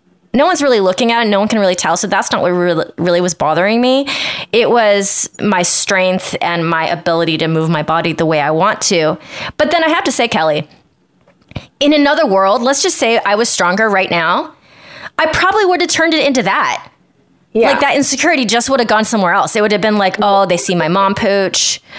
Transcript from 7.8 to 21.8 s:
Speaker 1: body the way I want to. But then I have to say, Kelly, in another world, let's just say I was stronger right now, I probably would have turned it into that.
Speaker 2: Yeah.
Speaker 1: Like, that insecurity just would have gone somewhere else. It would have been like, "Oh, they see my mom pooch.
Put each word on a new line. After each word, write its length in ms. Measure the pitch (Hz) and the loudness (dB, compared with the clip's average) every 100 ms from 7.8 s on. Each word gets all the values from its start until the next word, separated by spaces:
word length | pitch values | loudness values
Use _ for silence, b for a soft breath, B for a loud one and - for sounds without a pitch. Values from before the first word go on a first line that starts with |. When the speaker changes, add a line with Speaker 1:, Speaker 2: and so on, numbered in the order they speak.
Speaker 1:
body 300 | 147 160 170 | -2 -2 -2
the 120 | 156 160 | -2 0
way 160 | 156 | 0
I 80 | 143 | 0
want 300 | 160 202 - | 0 0 0
to. 360 | - 175 156 170 B B B - | -2 0 0 -2 B B B -4
But 120 | 302 | 0
then 120 | 339 | 0
I 60 | 320 | 0
have 140 | 339 294 | 0 -2
to 60 | |
say, 160 | 254 233 | -2 0
Kelly, 400 | 190 160 151 156 _ _ _ _ _ _ _ _ - B - | 0 0 -2 -4 _ _ _ _ _ _ _ _ -16 B -2
in 140 | 294 | 2
another 320 | 302 285 302 302 | 4 2 2 2
world, 380 | 285 285 247 | 2 2 2
let's 180 | 240 269 | 0 0
just 160 | 190 - | 0 0
say 220 | 233 233 202 | 0 0 0
I 100 | 208 | 0
was 120 | 233 | 0
stronger 420 | - 180 196 220 | 0 0 2 2
right 200 | 196 190 | 2 0
now, 440 | 175 165 214 311 - B B B B B - | -2 0 -2 -4 -14 B B B B B -4
I 80 | 320 | -2
probably 380 | - 370 415 381 | 0 0 2 2
would 140 | 359 | 2
have 80 | 349 | 0
turned 240 | - 330 320 | 0 0 2
it 100 | 285 | 0
into 160 | 254 | 0
that. 460 | 190 294 151 113 - _ _ _ _ _ _ | 0 0 -2 -4 -10 _ _ _ _ _ _
Speaker 2:
Yeah. 160 | 220 254 | 0 2
Speaker 1:
Like, 120 | 269 | 2
that 140 | 277 285 | 0 0
insecurity 500 | 269 269 330 302 220 | 0 0 0 0 0
just 260 | 233 233 | 0 0
would 80 | 269 | 0
have 100 | 233 | 2
gone 160 | 214 214 | 0 2
somewhere 280 | 220 180 | 0 2
else. 220 | 175 139 220 | 2 0 0
It 60 | |
would 100 | 208 | 0
have 100 | 208 | 0
been 180 | 214 208 | 0 0
like, 160 | 190 190 | 0 0
"Oh, 280 | 208 196 185 | 2 2 2
they 100 | 175 | 0
see 160 | - | 0
my 140 | 175 156 | -2 0
mom 260 | 190 196 | 2 0
pooch. 640 | 202 214 202 185 - - - | 0 0 0 0 -2 -4 -4